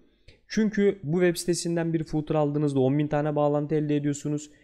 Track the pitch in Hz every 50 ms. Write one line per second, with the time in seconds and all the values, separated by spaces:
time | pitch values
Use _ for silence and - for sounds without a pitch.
0 | - _ _ _ _ - - _ _ - - 208 220 208 - 202 202 202 196 196
1 | - 139 160 185 180 180 170 - - - 170 165 - 170 170 170 165 165 165 160
2 | 156 - - 151 151 - 156 156 151 147 143 147 151 143 139 135 127 131 139 147
3 | 151 143 147 147 147 151 151 147 147 147 147 147 147 143 156 151 151 147 147 147
4 | 143 147 143 - - 147 151 147 - - - _